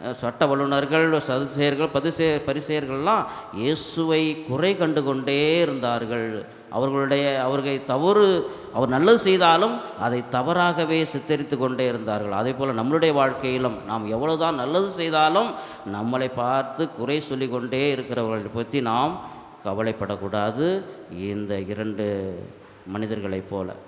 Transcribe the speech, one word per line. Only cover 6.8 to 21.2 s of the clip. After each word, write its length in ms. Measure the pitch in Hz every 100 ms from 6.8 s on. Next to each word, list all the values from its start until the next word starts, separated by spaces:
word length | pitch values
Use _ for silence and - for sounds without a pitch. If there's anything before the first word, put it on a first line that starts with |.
| 131 139 135 143 143 135
அவர்களை 340 | 127 139 135 135 139
தவறு, 440 | 131 170 208 202 175 - - -
அவர் 180 | - 127
நல்லது 260 | 131 180 233 196
செய்தாலும் 500 | 190 175 165 214 233 - -
அதை 180 | 110 123 120
தவறாகவே 680 | 127 131 175 175 165 160 160 156
சித்தரித்து 500 | 139 - 147 135 135
கொண்டே 280 | 127 127 127
இருந்தார்கள். 460 | 120 110 104 104 98
அதே 120 | 120
போல் 260 | 131 135 113
நம்மளுடைய 320 | 120 156 160
வாழ்க்கையிலும் 640 | 143 135 127 131 127 127 107 95
நாம் 180 | 110 107 110
எவ்வளவுதான் 440 | 147 160 165 147
நல்லது 280 | 127 170 196
செய்தாலும் 600 | 175 165 156 156 180 233 - - - -
நம்மளை 340 | 101 113 127 131 127
பார்த்து 480 | 120 135 131 - 160 -
குறை 200 | 120 151
சொல்லி 280 | 147 131 131
கொண்டே 320 | 123 120 131 143 135
இருக்கிறவர்களை 560 | 120 123 113 110 104
பற்றி 280 | 113 117 143
நாம் 320 | 120 117 147 180 - - - - 104
கவலைப்படக்கூடாது. 1000 | 98 110 110 98 98 95 104 107 113 160 190 190 - - 87